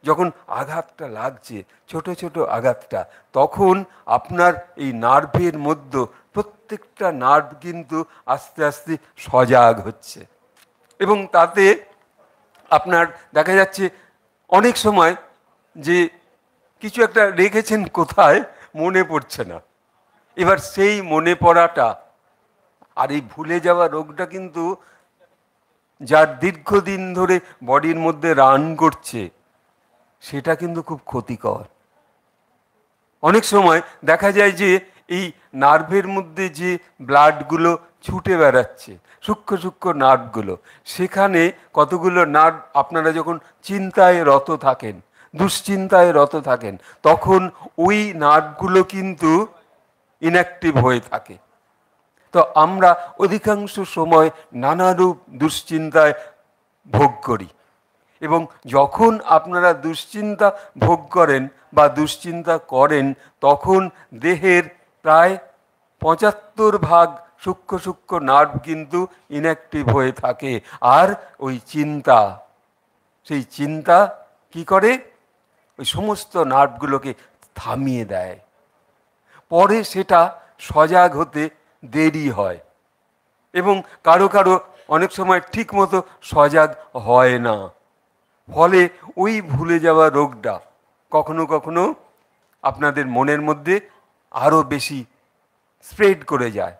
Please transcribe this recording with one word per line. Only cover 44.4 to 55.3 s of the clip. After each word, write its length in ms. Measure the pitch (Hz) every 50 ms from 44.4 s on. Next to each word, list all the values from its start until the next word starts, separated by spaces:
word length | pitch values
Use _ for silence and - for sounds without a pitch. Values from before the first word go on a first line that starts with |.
| 135 - 160
থাকেন, 400 | 147 - 135 127 - - 110 101 90 - _ _ _ _ _ _
দুশ্চিন্তায় 800 | 151 185 196 - - - - 196 190 190 190 196 185 175 175 160
রত 220 | 151 143 147 -
থাকেন, 380 | 160 139 143 127 117 113 104 98 92 _ - - _ _
তখন 380 | 151 160 165 - - 190 185 185 185 - - - - _ -
ওই 200 | 165 185 208 208 214 208 190
নার্ভগুলো 640 | 165 151 147 151 156 156 156 151 - 190 185 185 190 185
কিন্তু 460 | 185 - 190 190 190 185 151 165 160 160 170 214 220 _ _ _ _ _ _ _ _ _ _ _ _ _ _ -
inactive 500 | 165 170 180 175 175 - - - 170 151 127 120
হয়ে 160 | 127 127 120
থাকে। 360 | - - - 113 - _ 101 90 _ _ _ _ _ _ _ _ _ _ _ _ _ _ _ _ _ _ _
তো 60 | 175 160 - -
আমরা 360 | 151 156 170 190 190 185 180 170 170 - - - -
অধিকাংশ 560 | 190 196 180 214 - 214 214 202 208 202 - - 196 - -
সময় 320 | - 160 165 165 160 156 160 151 - - _ -
নানারূপ 640 | 123 123 143 156 170 185 185 185 175 180 180 180 - _ _